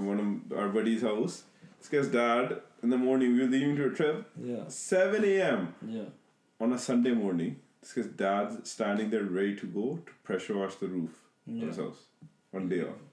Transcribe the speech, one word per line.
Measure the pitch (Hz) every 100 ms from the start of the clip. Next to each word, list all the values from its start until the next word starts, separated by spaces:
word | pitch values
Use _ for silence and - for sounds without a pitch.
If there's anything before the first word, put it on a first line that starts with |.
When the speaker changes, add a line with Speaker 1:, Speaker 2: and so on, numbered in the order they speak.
Speaker 1:
one | 98 104 104 87 -
of | 76
our | 104
buddy's | 107 107 110
house. | 117 107 175 - - _ - -
This | -
guy's | 147 127
dad, | 120 120 120 131 - - -
in | 120
the | 127
morning, | 127 131 123
we | 120
were | 127
leaving | 135 143 143
to | 135
a |
trip. | - 151 156 - -
Speaker 2:
Yeah. | 123 117 -
Speaker 1:
Seven | - - 185 196 214 202
A | 190
M. | 165 110 85 - 110
Speaker 2:
Yeah. | 113 101 - _ _ _ -
Speaker 1:
On | 117
a | 123
Sunday | - 120 127
morning, | 113 101 85 85 139 - _
this | -
guy's | - 101
dad's | - 98 101 107 113 -
standing | - 104 104 107
there | 110 101
ready | 90 101 101
to | 92
go | 95 120 165 -
to | -
pressure | - 92 - 101
wash | 95 -
the | 95
roof | 90 80 - _ _ -
of | 165 -
his | -
Speaker 2:
Yeah. |
Speaker 1:
house | - - - _ - _ _
on | 95 92
day | 90
off. | - - -